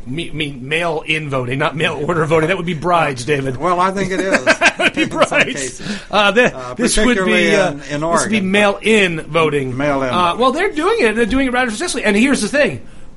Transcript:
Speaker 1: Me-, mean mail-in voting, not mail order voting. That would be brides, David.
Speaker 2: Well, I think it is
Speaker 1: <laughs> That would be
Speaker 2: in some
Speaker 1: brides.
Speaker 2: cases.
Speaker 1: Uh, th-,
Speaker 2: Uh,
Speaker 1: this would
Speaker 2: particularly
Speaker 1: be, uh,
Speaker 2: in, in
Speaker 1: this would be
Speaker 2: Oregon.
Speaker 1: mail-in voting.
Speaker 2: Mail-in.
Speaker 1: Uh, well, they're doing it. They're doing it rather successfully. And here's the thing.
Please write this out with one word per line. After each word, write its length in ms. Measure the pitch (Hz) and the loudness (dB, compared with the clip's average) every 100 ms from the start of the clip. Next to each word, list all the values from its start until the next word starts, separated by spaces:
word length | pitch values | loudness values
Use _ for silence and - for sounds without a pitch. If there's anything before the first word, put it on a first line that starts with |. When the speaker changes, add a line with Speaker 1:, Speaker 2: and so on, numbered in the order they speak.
| 120 | -10
Speaker 1:
Me-, 240 | 143 175 | -8 -6
mean 360 | 147 151 139 131 | -6 -6 -8 -4
mail-in 600 | 156 175 156 - 156 151 | -2 -2 -2 -2 -4 -2
voting, 300 | 135 123 135 | -4 -2 0
not 160 | 156 - | -2 0
mail 280 | 170 143 147 | -2 -2 -2
order 180 | 170 156 | 0 2
voting. 220 | 160 156 | 2 2
That 100 | 196 | 0
would 80 | 175 | -2
be 80 | |
brides, 500 | 165 156 175 151 131 123 | -2 0 2 2 -2 -2
David. 320 | 147 135 127 | -2 -2 -2
Speaker 2:
Well, 220 | 165 175 | 0 2
I 120 | 185 | 0
think 200 | 190 190 | 0 -2
it 80 | 185 | -2
is 240 | 190 190 127 | 0 0 2
Speaker 1:
<laughs> 0 | |
That 340 | - 320 - | 2 2 2
would 140 | 339 - | 0 0
be 60 | |
Speaker 2:
in 60 | 320 | -2
some 80 | 320 | 0
Speaker 1:
brides. 240 | 294 302 - | 0 2 0
Speaker 2:
cases. 460 | 151 131 - - 202 - | -2 -8 -8 -8 -8 -2
Speaker 1:
Uh, 220 | 196 202 | 2 2
th-, 220 | 202 247 | 4 2
Speaker 2:
Uh, 200 | - 123 | 0 -8
Speaker 1:
this 240 | 127 233 - | -2 0 2
would 60 | 226 226 | 2 2
Speaker 2:
particularly 320 | 190 214 175 | 2 2 4
Speaker 1:
be, 60 | 202 | 4
uh, 160 | 185 | 2
Speaker 2:
in, 100 | 147 | -2
in 0 | |
Speaker 1:
this 100 | 139 147 165 170 | -6 -4 0 0
would 60 | - | 2
be 60 | 214 | 0
Speaker 2:
Oregon. 140 | 185 | 2
Speaker 1:
mail-in 680 | 196 208 196 190 220 190 160 | 2 2 2 2 2 2 0
voting. 560 | 139 160 160 147 131 123 | -2 0 2 0 -2 -2
Speaker 2:
Mail-in. 320 | 147 139 131 | 0 0 0
Speaker 1:
Uh, 260 | 147 175 175 | 2 0 2
well, 140 | 254 | 0
they're 200 | 285 403 | 2 -2
doing 260 | - 339 466 | 0 0 2
it. 140 | 240 214 | 2 2
They're 100 | 233 | 0
doing 200 | 254 269 | 0 0
it 60 | |
rather 160 | 247 254 | 0 0
successfully. 340 | 208 349 269 | -2 -4 -2
And 120 | 190 208 | 0 2
here's 260 | 262 262 | 4 2
the 60 | 208 | 0
thing. 400 | 277 262 127 - - - | 2 0 0 -10 -14 -16